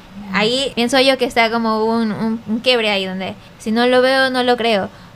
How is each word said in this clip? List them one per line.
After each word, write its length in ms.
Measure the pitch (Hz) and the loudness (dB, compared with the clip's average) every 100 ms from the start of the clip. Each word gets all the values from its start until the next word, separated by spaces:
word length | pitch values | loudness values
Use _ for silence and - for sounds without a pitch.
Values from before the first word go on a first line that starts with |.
| - - 202 | -20 -16 -6
ahí 380 | 190 214 254 277 - | -2 0 0 -2 -2
pienso 240 | 240 269 | 2 4
yo 180 | 269 269 | 4 2
que 80 | 247 | 0
está 240 | 247 226 | 2 2
como 360 | 233 226 220 220 | 2 0 0 0
un, 260 | 226 226 | 0 -2
un, 300 | 175 226 226 - | -2 -4 -4 -4
un 120 | 226 | -4
quiebre 300 | 254 247 220 | 0 0 0
ahí 140 | 196 190 | -2 -4
donde, 280 | 185 185 202 - - | -6 -8 -10 -18 -12
"Si 140 | 226 | -4
no 160 | 226 247 | 0 2
lo 140 | 254 | 4
veo, 280 | 254 269 262 | 2 2 0
no 140 | 254 | 0
lo 140 | 247 247 | 0 0
creo". 320 | 233 208 190 - - | 0 -2 -4 -10 -20